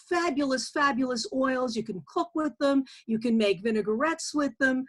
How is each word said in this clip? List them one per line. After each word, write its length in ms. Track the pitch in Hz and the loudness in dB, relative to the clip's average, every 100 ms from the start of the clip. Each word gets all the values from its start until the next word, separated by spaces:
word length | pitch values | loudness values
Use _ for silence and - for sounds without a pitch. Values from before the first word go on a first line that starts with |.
| - | -4
fabulous, 600 | 349 339 269 285 262 - | 0 0 0 0 0 -2
fabulous 560 | 311 277 240 262 247 - | 0 0 2 0 -2 -4
oils. 420 | 269 262 254 254 220 | 0 0 0 -2 -2
You 80 | |
can 200 | - 185 147 | -6 -8 -8
cook 220 | - 294 320 | -4 -4 -2
with 180 | 311 - | -4 0
them. 240 | 277 277 262 - - | 2 2 0 -6 -6
You 100 | 226 | -2
can 200 | 240 226 | 0 2
make 260 | 208 190 | 4 2
vinaigrettes 680 | 214 220 208 220 302 320 - | 0 0 0 0 0 -2 -4
with 180 | 294 285 - | -2 -2 2
them. 260 | 269 262 | 2 2